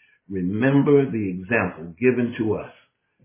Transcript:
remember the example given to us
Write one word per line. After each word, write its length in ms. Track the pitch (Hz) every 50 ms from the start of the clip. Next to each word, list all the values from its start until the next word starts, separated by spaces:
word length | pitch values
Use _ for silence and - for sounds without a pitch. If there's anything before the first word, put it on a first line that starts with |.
| _ _ _ _ _ -
remember 800 | 98 95 90 92 101 107 123 135 139 143 135 151 143 139 135 123
the 200 | 117 110 104 95
example 640 | 90 92 92 - 120 110 95 90 - 80 80 87 82 -
given 360 | 123 127 123 123 120 113 - -
to 180 | 110 110 101
us 160 | 85 76 - - _ _ _ _ _ _ _ _ _